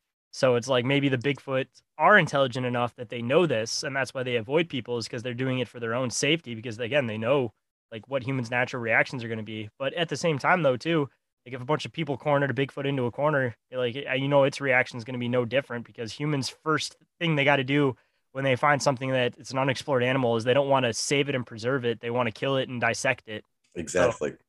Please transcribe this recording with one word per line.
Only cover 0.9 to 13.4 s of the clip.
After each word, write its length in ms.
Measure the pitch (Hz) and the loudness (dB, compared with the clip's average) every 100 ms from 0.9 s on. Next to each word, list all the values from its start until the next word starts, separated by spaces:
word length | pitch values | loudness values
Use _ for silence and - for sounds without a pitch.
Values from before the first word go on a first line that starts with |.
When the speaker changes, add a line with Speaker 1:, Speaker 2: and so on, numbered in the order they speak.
| 143 139 | 2 2
Speaker 1:
the 80 | 127 | 0
Bigfoot 480 | 139 139 - 131 135 _ _ - | -2 -4 -4 -4 -4 _ _ 2
are 180 | 165 208 | 6 6
intelligent 480 | 156 143 131 127 127 | 6 2 2 0 -2
enough 300 | 123 120 - | 0 -2 -4
that 140 | 120 | -10
they 120 | 123 | -6
know 240 | 117 160 170 | 2 4 4
this, 380 | 113 117 - | 2 -2 -6
and 120 | 151 135 | -4 -4
that's 160 | 127 | -4
why 100 | 131 | -4
they 140 | 127 120 | -2 -2
avoid 320 | 107 156 170 | 0 0 0
people, 280 | 131 117 120 | -4 -6 -6
is 100 | 107 | -6
'cause 140 | 123 | -8
they're 140 | 123 120 | -8 -4
doing 240 | 131 127 | -2 -2
it 80 | 120 | -4
for 120 | 123 | -6
their 140 | 113 | -4
own 160 | 120 127 | -2 -2
safety, 460 | - 143 165 120 110 | 0 0 0 -2 -10
because, 240 | 120 107 | -8 -6
again, 260 | 107 143 120 | -2 0 0
they 120 | 107 | -2
know 340 | 113 143 120 _ _ _ - | 2 2 0 _ _ _ -16
like, 160 | 113 123 | -16 -6
what 140 | 135 | -4
humans' 280 | 123 131 117 | -2 -4 -2
natural 320 | 123 127 127 | -2 -2 -2
reactions 400 | 113 123 147 131 | 0 2 2 -2
are 60 | 113 | -8
gonna 140 | 110 | -8
be. 260 | 107 110 104 - | -8 -10 -10 -6
But 140 | 135 | -6
at 160 | 165 165 | -2 -4
the 80 | 147 | -2
same 200 | 170 143 | -2 0
time, 260 | 147 180 | 2 4
though, 120 | 143 123 | 4 2
too, 340 | 160 165 139 _ _ _ 120 | 0 0 0 _ _ _ -14
like, 100 | 127 | -10
if 60 | |
a 40 | 127 | -2
bunch 200 | 151 120 | -2 -4
of 80 | |
people 240 | - 147 139 | -6 -4 -4
cornered 340 | 151 143 139 | 2 2 2
a 20 | |
Bigfoot 320 | 127 139 - 139 | 0 -2 -2 -2
into 200 | 139 120 | 0 -2
a 60 | |
corner, 440 | - 147 143 | 0 0 2